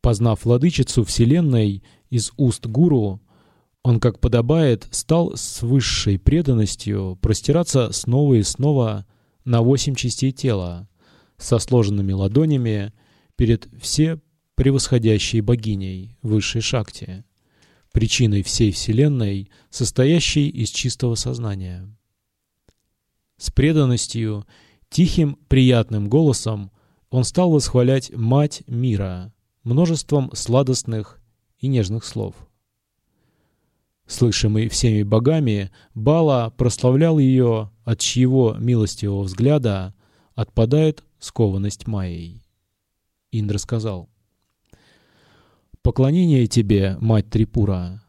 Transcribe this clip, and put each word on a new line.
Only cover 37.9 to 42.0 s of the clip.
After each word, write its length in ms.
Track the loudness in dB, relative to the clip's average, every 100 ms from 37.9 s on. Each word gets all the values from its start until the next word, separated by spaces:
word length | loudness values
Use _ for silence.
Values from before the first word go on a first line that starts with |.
| -4
чьего 560 | -2 0 2 4 2 0
милостивого 640 | 0 0 0 -2 -4 -4
взгляда 680 | -4 0 2 2 0 -4 -8 -14 _ _ _
отпадает 680 | -8 -6 0 2 2 2 -2 _ _
скованность 680 | -14 -2 0 0 -4 -6 -8
Майей. 560 | -6